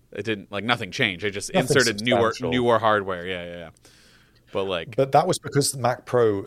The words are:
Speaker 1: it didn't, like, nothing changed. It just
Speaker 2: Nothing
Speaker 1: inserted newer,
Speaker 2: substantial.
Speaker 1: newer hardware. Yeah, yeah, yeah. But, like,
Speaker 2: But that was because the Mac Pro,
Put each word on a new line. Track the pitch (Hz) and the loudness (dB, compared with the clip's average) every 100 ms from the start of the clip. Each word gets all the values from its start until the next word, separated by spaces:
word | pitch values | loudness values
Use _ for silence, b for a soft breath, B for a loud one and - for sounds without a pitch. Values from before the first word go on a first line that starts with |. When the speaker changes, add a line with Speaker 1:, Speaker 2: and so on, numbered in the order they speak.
| _ | _
Speaker 1:
it | - | -8
didn't, | 101 104 - | -4 -6 -6
like, | 101 | -6
nothing | 110 117 98 | -2 -2 -4
changed. | - 113 87 104 | -2 -2 -2 -4
It | |
just | 98 - | -6 -4
Speaker 2:
Nothing | 185 143 135 | -2 2 4
Speaker 1:
inserted | 117 104 | 4 0
newer, | 117 110 110 | 0 2 2
Speaker 2:
substantial. | - - | 0 -2
Speaker 1:
newer | 123 120 113 | 0 4 4
hardware. | 110 104 95 90 90 | 4 2 0 -6 -6
Yeah, | 90 | -8
yeah, | 87 87 | -8 -12
yeah. | 82 - b b b b b b b | -14 -18 b b b b b b b
But, | 101 98 | -4 -2
like, | 87 85 117 | -4 -4 -2
Speaker 2:
But | 135 | 2
that | 143 180 | 4 2
was | - | -2
because | - 143 139 | -2 -2 -2
the | 139 | 0
Mac | 120 123 - | -2 -2 0
Pro, | 123 113 98 | 2 4 2